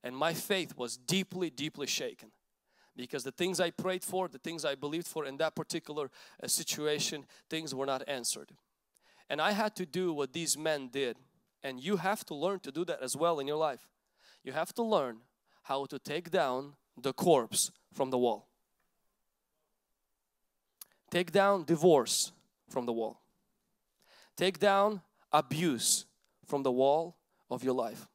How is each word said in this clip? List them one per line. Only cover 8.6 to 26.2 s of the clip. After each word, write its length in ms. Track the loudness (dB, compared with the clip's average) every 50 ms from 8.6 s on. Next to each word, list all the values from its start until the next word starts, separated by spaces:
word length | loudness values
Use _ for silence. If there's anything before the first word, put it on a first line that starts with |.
| _ _ _ _ _ _ _ _ _ _ _ _ _ _
And 120 | -4 0
I 100 | 2 2
had 240 | 2 2 0 -2 -2
to 100 | -4 -8
do 280 | -6 -2 -2 0 0 0
what 180 | -2 -4 -4
these 260 | -2 -4 -2 -2 -2
men 300 | 0 2 0 0 0 -2
did. 300 | -4 -2 -2 -2 -2 -2 -6 _ _ _ _ _ _ _ _ -10
And 200 | -10 -8 -6 -2
you 140 | -2 -2
have 260 | 0 2 0 -2 -2 -4
to 100 | -10 -6
learn 240 | -2 -2 -2 -2 -2
to 120 | -6 -8
do 140 | -6 -4 -4
that 160 | -4 -4 -4
as 160 | -4 -6 -2
well 220 | 2 2 2 2 2
in 80 | -2
your 100 | -2 0
life. 320 | 0 0 -2 -2 -4 -12 _ _ _ _ _ _ _ _ -20 -20 _ _
You 80 | -6
have 240 | -4 -4 -4 -4 -2
to 80 | -4 0
learn 380 | 2 4 2 2 0 -4 -10 _ _ _ _ _ _ _ _ _
how 220 | -4 -4 -4 -2
to 120 | -4 -8
take 320 | -10 _ -4 -6 -4 -4 0
down 460 | 2 2 2 4 2 -2 -4 -6 -14 _ _ _ _ -4
the 140 | -4 -4 -2
corpse 580 | 2 6 6 6 6 6 2 0 -2 -2 -2 -4 _ _ _ -4
from 160 | -2 -2 0
the 80 | 2
wall. 300 | 4 4 4 2 0 -6 _ _ _ _ _ _ _ _ _ _ _ _ _ _ _ _ _ _ _ _ _ _ _ _ _ _ _ _ _ _ _ _ _ _ _ _ _ _ _ _ _ _ _ _ _ _ _ -20 _ _ _ _ _
Take 200 | -2 -2 -2 4
down 340 | 4 6 6 6 4 2 2
divorce 680 | 0 0 6 8 8 8 8 6 4 0 0 0 -2 -4 _ _ _ _ _ _ _
from 160 | -6 -4 -2
the 80 | -2 -2
wall. 280 | -2 -2 -4 -6 _ _ _ _ _ _ _ _ _ _ _ _ _ _ _ _ _ _ _ -20 -20 -20 _ _
Take 240 | 0 0 0 2 4
down 420 | 4 6 6 6 4 4 2 -2 -10 _ _ _ _ _
abuse 720 | 2 2 4 2 -2 0 2 2 2 2 2 2 2 2 0 _ _ _